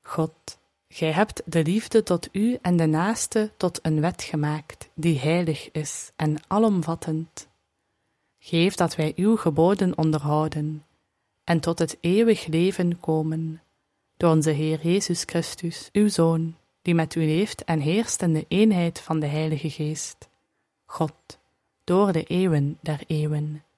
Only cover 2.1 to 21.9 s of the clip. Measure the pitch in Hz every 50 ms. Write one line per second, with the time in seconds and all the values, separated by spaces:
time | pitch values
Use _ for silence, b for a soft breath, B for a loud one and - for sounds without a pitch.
2.1 | 180 170 - - _ 196 208 233 247 - _ 180 180 170 165 156 156 156 170 202
3.1 | 226 214 - - - 220 214 214 _ _ - 180 175 - _ 160 156 151 147 170
4.1 | 180 - - - - 151 147 147 151 156 147 _ - _ - - _ - 151 170
5.1 | 160 135 123 151 165 175 180 160 156 143 - - _ 151 151 147 - - - -
6.1 | _ _ 160 151 151 151 - _ - 208 220 220 202 180 156 160 165 - - -
7.1 | 156 160 160 - _ - - _ _ _ _ _ _ _ _ _ _ _ _ _
8.1 | _ _ _ _ _ _ _ - - 165 170 190 196 - 180 165 - - 156 156
9.1 | - - 180 208 226 214 - 170 147 143 160 180 202 196 196 180 - - 160 156
10.1 | 156 151 143 147 147 151 156 156 156 156 151 151 156 151 _ _ _ _ _ _
11.1 | _ _ _ _ _ _ _ - 170 165 - 170 165 - 170 156 - - - 170
12.1 | 180 202 233 226 214 - - - 156 160 175 190 190 - 180 175 170 - - -
13.1 | 160 156 156 156 160 160 160 160 160 160 _ _ _ _ _ _ _ _ _ _
14.1 | _ _ - 170 160 160 151 156 151 143 151 156 160 156 156 165 175 202 196 -
15.1 | 175 170 - - - 170 160 - - - - 170 165 - - - _ 202 208 208
16.1 | 196 - 165 165 165 165 165 165 165 _ _ _ _ _ _ - 170 165 160 156
17.1 | - 170 165 151 156 165 202 214 - - - - 170 160 139 147 170 208 233 -
18.1 | - - - 175 160 156 151 _ - 185 214 220 208 180 170 170 170 - - -
19.1 | 165 160 147 147 147 151 156 156 156 143 143 156 143 - 156 151 156 151 - -
20.1 | - _ - _ _ _ _ _ _ _ _ _ _ _ _ _ - - 165 151
21.1 | - _ _ _ - _ _ _ _ _ _ _ _ _ _ -